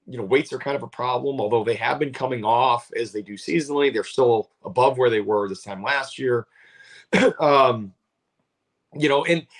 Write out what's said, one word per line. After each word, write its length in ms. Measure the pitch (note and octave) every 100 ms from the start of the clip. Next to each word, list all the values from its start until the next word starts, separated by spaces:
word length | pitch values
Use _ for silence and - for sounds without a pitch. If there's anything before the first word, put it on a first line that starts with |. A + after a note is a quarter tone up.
| -
you 100 | A#2
know, 60 |
weights 280 | G2 C3+ D3
are 60 | C3
kind 180 | C#3 C#3
of 60 |
a 60 | C3+
problem, 520 | - B2 B2 C#3 C#3
although 240 | G#2+ A#2
they 120 | A2 G#2
have 240 | A#2+ C#3
been 140 | D3
coming 300 | B2 C3 B2
off 460 | G#2+ A#2+ C3 A#2+ - -
as 140 | A2+
they 100 | G#2
do 120 | G2+
seasonally. 600 | G2+ - E3 C#3+ C#3+ C#3
They're 100 | A2
still 460 | - - B2 A2+ - _
above 340 | - F#2+ C3 B2+
where 140 | B2
they 100 | A2
were 260 | G2 G#2 G2+
this 160 | F#2+
time 200 | G#2 F#2+
last 340 | A2 C#3 C3 -
year. 300 | C3 A#2+ - _ - - - - _
<clears throat> 260 | G3 A#3+ -
Um, 540 | D3+ C#3 B2+ A#2 G2 - _ _ _ _ _ _ _ _ _ C#3+
you 140 | D3
know, 160 | C#3+ E3+
and, 200 | E3+ -